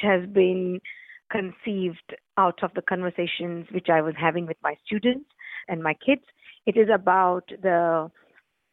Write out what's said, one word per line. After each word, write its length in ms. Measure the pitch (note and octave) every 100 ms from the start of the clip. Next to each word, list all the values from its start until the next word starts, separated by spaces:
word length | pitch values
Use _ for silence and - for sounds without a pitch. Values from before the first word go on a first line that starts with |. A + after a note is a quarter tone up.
has 260 | G#3 F#3 F3+
been 540 | G3+ F#3 F#3 F3+ F3+ - - - - -
conceived 840 | G#3+ F#3+ - A#3 G3+ F3+ E3 - - _ -
out 240 | F#3 -
of 120 | F3
the 80 | -
conversations 840 | - F#3 F3+ F3 F3 - F3 E3+ E3+
which 160 | F#3 -
I 120 | D#3+
was 140 | D#3 D3
having 280 | E3 E3+ E3+
with 100 | D#3+
my 140 | D3 D3 -
students 440 | G#3+ A#3 C4 D4 - - - -
and 120 | E3+
my 120 | D#3+ D3+ -
kids. 180 | C#4 - _ - - -
It 120 | A3+
is 120 | G#3+
about 560 | G#3 F#3+ F#3 F#3 F3+ - -
the 480 | F#3 E3+ E3+ E3 D#3+ - _ _ _ _ _